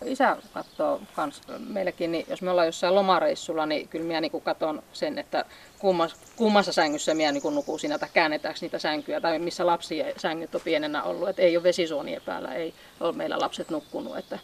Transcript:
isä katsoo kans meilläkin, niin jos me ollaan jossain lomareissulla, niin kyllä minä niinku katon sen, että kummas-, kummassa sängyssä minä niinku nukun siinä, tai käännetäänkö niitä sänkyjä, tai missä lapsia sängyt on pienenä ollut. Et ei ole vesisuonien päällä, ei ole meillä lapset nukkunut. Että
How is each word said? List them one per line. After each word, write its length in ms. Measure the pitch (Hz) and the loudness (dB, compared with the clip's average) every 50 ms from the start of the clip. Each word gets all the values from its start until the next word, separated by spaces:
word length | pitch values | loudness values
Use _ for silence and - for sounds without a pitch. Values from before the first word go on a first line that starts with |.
| - | -6
isä 320 | 240 262 - 269 214 180 - - - - | -4 0 2 2 2 2 0 -4 -10 -12
katsoo 480 | - - - - - 156 147 143 - 208 - - | -12 -12 -10 -4 -2 0 0 0 -2 -4 -8 -6
kans 260 | - 160 143 - - - - - - - - | -4 -4 -4 -6 -8 -14 -14 -12 -12 -10 -6
meilläkin, 440 | 214 202 185 180 170 - 175 165 | -4 -4 -2 -2 -2 -2 -2 -2
niin 140 | 165 160 - - | -2 -2 -4 -6
jos 120 | 180 - | -8 -6
me 100 | 185 180 | -2 0
ollaan 160 | 180 175 170 165 | 2 4 4 2
jossain 280 | 165 - - 180 185 | 2 0 2 4 4
lomareissulla, 680 | 202 196 190 180 165 156 151 - - - - 160 160 156 | 6 6 6 4 4 4 2 2 0 -4 -4 -2 -2 0
niin 220 | 151 - 147 - - | 0 0 -2 -4 -4
kyllä 180 | - 160 165 | -6 -6 -4
minä 160 | 165 165 156 | -2 -2 -2
niinku 180 | 165 - - - | -2 -2 -4 -4
katon 440 | - 170 160 - 165 160 156 - - - - | -4 -4 -2 -2 -2 -2 -2 -4 -8 -14 -8
sen, 240 | - 175 151 143 143 | -6 -4 -4 -4 -6
että 260 | - - - 151 - - - - - - - - | -6 -4 -2 -4 -4 -4 -8 -20 -20 -20 -12 0
kummas-, 360 | - 190 185 170 165 160 - - - - - | 2 4 4 4 2 0 0 -6 -20 -16 -2
kummassa 380 | - 226 214 208 202 196 180 165 | 2 4 6 6 6 6 6 4
sängyssä 400 | 185 165 151 - 302 - - - | 2 2 2 0 0 0 0 2
minä 180 | - 156 294 | 4 2 2
niinku 180 | 285 285 - 311 | 2 0 0 0
nukun 300 | 294 285 277 - 233 240 | 0 0 -2 -2 -4 -4
siinä, 180 | - 302 147 - | -4 -4 -4 -4
tai 120 | 151 - - | -4 0 2
käännetäänkö 460 | 185 165 156 151 151 - 151 160 - | 4 4 4 2 0 -4 -6 -6 -6
niitä 180 | 180 156 - 165 | -6 -6 -6 -4
sänkyjä, 420 | - 165 151 151 143 - 147 - | -2 -2 -2 -2 -4 -4 -4 -2
tai 180 | - 165 160 156 | 0 0 0 0
missä 260 | 170 170 - - 175 | -2 -4 -2 0 2
lapsia 400 | 175 170 170 - - 170 156 - 147 - - | 2 2 2 0 -4 -4 -4 -4 -4 -4 -4
sängyt 380 | - 175 160 165 165 - - | -4 -4 -2 -4 -6 -6 -6
on 60 | 170 - | -6 -2
pienenä 400 | 170 165 147 151 151 - 143 - | 0 0 0 0 0 -2 -2 -2
ollut. 260 | 175 175 - 175 196 | -2 -4 -2 -2 -4
Et 100 | 185 - | 2 4
ei 180 | 190 175 165 170 | 4 6 6 6
ole 60 | 170 | 4
vesisuonien 580 | 180 175 - 175 160 160 143 - - - - - | 4 4 4 0 -2 -2 -4 -4 -6 -8 -8 -8
päällä, 280 | - - - - - - | -8 -8 -6 -6 -6 -6
ei 200 | 170 165 160 - - - - - - | -6 -6 -8 -8 -12 -18 -20 -8 -4
ole 120 | 170 170 - | -2 -2 -2
meillä 240 | - 160 151 160 - | -2 -4 -4 -2 -2
lapset 300 | - - - - - - | -2 -2 -4 -6 -6 -6
nukkunut. 480 | - - - - - - - - - - | -6 -6 -6 -8 -8 -8 -8 -8 -8 -10
Että 220 | - - - 196 | -10 -10 -12 0